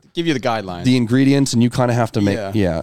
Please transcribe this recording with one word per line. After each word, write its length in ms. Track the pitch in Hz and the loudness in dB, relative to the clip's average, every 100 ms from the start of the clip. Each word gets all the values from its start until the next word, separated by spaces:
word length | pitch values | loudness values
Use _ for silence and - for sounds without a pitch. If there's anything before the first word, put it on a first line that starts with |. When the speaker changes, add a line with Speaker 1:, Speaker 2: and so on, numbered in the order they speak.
| _ | _
Speaker 1:
Give 120 | - 165 | -6 -4
you 60 | |
the 80 | 135 | -2
guidelines. 440 | 120 113 95 87 | -2 -4 -6 -4
Speaker 2:
the 120 | 127 127 | 0 2
ingredients, 560 | 113 127 135 139 139 | 2 2 4 2 2
and 100 | 120 | 2
you 60 | 120 | 2
kinda 240 | - 123 | 2 0
have 180 | 120 113 | 0 -2
to 100 | 117 | -2
make, 140 | 101 101 | -2 -2
Speaker 1:
Yeah. 160 | 98 | -4
Speaker 2:
yeah. 260 | 107 92 80 | -2 0 -2